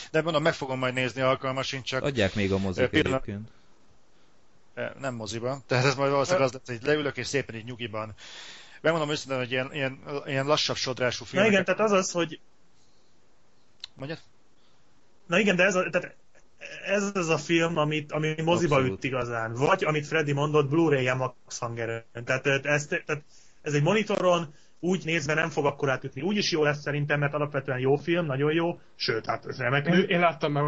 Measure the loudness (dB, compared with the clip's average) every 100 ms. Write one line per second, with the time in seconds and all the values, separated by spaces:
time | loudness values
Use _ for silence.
0 | -2 0 2 2 2 0 -4 -2 -2 0
1 | -2 0 2 2 -2 -4 -4 -6 -6 -4
2 | -2 2 0 2 0 0 0 0 2 2
3 | 2 0 -4 -10 -12 -20 -20 -20 -20 -20
4 | -20 -20 -20 -20 -20 -20 -16 -10 -10 -8
5 | -8 -8 -8 -6 -6 -6 0 2 2 2
6 | 2 2 2 2 2 -2 -10 -4 0 0
7 | 0 -6 -4 -4 -4 -8 -12 -10 -8 -8
8 | -8 -12 -18 -16 -16 -18 -20 -2 0 0
9 | 0 -4 -4 -4 -2 -2 -2 -4 -4 -6
10 | -10 -8 -4 -2 2 2 0 -2 -4 -2
11 | -2 -2 -4 2 4 4 2 0 2 2
12 | 2 -2 -4 -6 -18 -20 -20 -20 -20 -20
13 | -20 -20 -20 -20 -20 -20 -20 -20 -20 -14
14 | -12 -12 -16 -20 -20 -20 -20 -20 -20 -20
15 | -20 -20 0 2 4 4 4 2 0 -2
16 | -4 -10 -20 -20 -20 -20 -16 -10 -2 0
17 | 0 0 0 0 2 2 2 2 0 0
18 | -4 -2 -2 0 2 2 4 2 2 -2
19 | -4 -4 -4 -4 -4 0 2 2 2 -2
20 | 0 0 0 0 2 2 4 4 4 4
21 | 2 0 -4 -8 -16 -8 -6 -4 -4 -6
22 | -8 -6 -2 0 2 2 2 0 0 -4
23 | -4 -6 -8 -20 -20 -12 -2 2 4 2
24 | 2 2 4 2 0 -12 -20 -4 -2 0
25 | 0 -2 0 0 0 2 0 2 0 0
26 | -4 -6 -2 0 0 2 2 2 -2 -2
27 | 0 0 0 0 -2 -2 -4 0 2 2
28 | 2 0 0 0 2 2 0 -4 -12 -6
29 | -4 -2 -4 -6 -6 -4 0 2 4 4
30 | 4 4 2 2 0 0